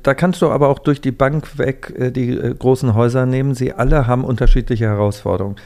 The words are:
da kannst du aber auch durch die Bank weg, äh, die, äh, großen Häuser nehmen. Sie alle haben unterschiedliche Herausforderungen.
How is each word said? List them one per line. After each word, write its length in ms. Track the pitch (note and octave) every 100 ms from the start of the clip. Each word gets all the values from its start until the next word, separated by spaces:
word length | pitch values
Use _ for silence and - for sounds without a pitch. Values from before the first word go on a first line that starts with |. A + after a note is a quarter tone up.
da 120 | C#3 C3+
kannst 260 | F3+ -
du 80 | E3
aber 200 | C#3 C#3+
auch 100 | C#3
durch 220 | D3+ C#3
die 100 | C3+
Bank 460 | A#2 C3+ D3+ - C#3
weg, 340 | B2+ C3+ - -
äh, 160 | B2+
die, 200 | C3 B2
äh, 240 | - A#2 -
großen 400 | B2+ C3 B2+ A2
Häuser 300 | A#2+ B2+ B2+
nehmen. 280 | C3 C#3
Sie 200 | B2 B2+
alle 340 | - B2+ D#3 A#2+
haben 160 | B2
unterschiedliche 640 | B2+ A#2 A#2+ B2+ A#2+ A2+ A2
Herausforderungen. 720 | G#2 G#2 - G2 F#2 G2 G2